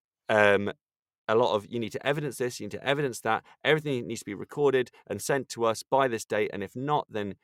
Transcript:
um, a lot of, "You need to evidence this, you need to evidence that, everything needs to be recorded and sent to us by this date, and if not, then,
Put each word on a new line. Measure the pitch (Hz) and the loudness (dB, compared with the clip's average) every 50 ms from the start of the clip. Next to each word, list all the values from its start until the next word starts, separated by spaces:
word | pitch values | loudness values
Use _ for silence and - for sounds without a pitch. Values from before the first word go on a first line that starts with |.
| _ _ _ _ _ - | _ _ _ _ _ 2
um, | 117 107 104 104 101 98 101 101 - _ _ _ _ _ _ _ _ _ _ - | 4 6 6 6 6 4 2 -2 -8 _ _ _ _ _ _ _ _ _ _ 0
a | 110 | 2
lot | 113 123 107 92 | 2 4 4 2
of, | 107 104 - | 0 -2 -4
"You | - 120 | -6 -6
need | 113 104 - | -6 -6 -6
to | - - | -4 -2
evidence | 131 143 156 151 143 110 - | -2 -2 -2 -2 -6 -4 -4
this, | 127 123 123 - | -4 -4 -4 -6
you | - | -10
need | 104 - | -10 -10
to | 101 - | -6 -2
evidence | 120 143 143 151 135 113 - | -2 -2 -2 -2 -4 -6 -4
that, | - 117 110 - - _ - _ - | -2 -2 -2 -2 -4 _ -12 _ 0
everything | 127 151 156 151 151 139 123 117 | 2 2 2 0 -2 -4 -4 -4
needs | 80 117 110 | -6 -8 -10
to | - | -8
be | - 101 | -10 -10
recorded | 90 101 - - - 147 139 131 131 123 113 - - _ | -10 -10 -10 -4 0 2 4 4 4 2 0 -4 -16 _
and | - 101 101 | -8 -8 -6
sent | - - 151 139 127 - | -2 -2 -2 -2 -2 -4
to | - 117 117 | -4 0 2
us | 113 113 - - | 2 2 0 -2
by | - - 135 135 131 | 0 2 2 4 2
this | 113 107 - | 0 -2 -4
date, | - 113 104 107 - - | -2 0 0 0 0 -2
and | 98 101 | -6 -8
if | 95 - | -8 -8
not, | 123 131 143 151 147 - - | -8 -4 -2 -2 -2 -2 -4
then, | - 107 101 101 95 - | -6 -6 -6 -6 -8 -12